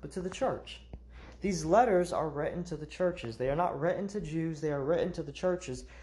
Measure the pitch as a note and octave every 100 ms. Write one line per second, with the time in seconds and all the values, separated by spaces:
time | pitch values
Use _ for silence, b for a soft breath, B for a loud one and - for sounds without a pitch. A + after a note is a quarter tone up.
0 | D3 F#3 F3+ - C4 C3+ - - - -
1 | - B B B G3 F3+ D#3 G3+ B3 F3+
2 | F3+ F2+ D#3 C#3+ D3 F3 F3 D3 D3+ -
3 | F3+ F3 A#2 A2+ B2+ D3 F3+ C3+ E3 -
4 | G3 G#3 D#3 D#3+ D#3+ D#3 D#3 C#3+ C3+ E3+
5 | F3 E3+ D3 - F#3 F3+ - B2+ - B